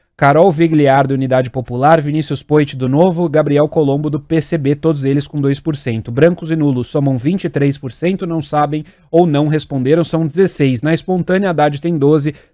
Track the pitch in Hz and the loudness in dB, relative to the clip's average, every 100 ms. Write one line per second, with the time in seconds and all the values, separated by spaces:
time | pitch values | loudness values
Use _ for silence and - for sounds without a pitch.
0 | _ - 143 147 190 151 165 156 139 135 | _ -2 2 6 4 4 2 4 4 4
1 | 135 135 131 127 127 131 120 123 139 165 | 2 0 0 0 -2 -6 -8 -2 2 2
2 | 147 151 147 139 - 151 147 131 127 139 | 2 -4 -4 -6 0 0 0 -2 -2 2
3 | 185 170 175 151 147 143 151 170 143 143 | 2 2 0 0 2 2 0 0 0 0
4 | 151 147 - 160 - 170 135 147 160 147 | -2 -6 -2 -4 -2 -2 -2 0 0 -2
5 | 135 143 143 147 139 139 160 143 - 113 | 0 -2 -2 -4 -2 -2 -4 -6 -4 -6
6 | 113 120 165 175 160 160 143 123 117 151 | -6 2 2 2 -4 -2 0 0 -2 -2
7 | 139 131 131 190 170 139 139 139 135 - | 0 0 -2 -2 -4 -2 0 -2 -8 -4
8 | 170 190 175 165 139 147 147 151 147 _ | -4 -2 -4 -6 -4 -2 0 -2 -8 _
9 | _ 165 175 143 151 151 - 139 127 160 | _ 2 2 2 0 -2 -2 -4 0 2
10 | 160 160 160 156 185 - 139 123 151 160 | 2 -2 -2 0 0 0 0 0 0 -2
11 | - 185 170 185 196 156 151 143 170 165 | -2 -4 -2 -2 0 0 0 0 -4 0
12 | 143 156 147 - _ | 2 2 0 -6 _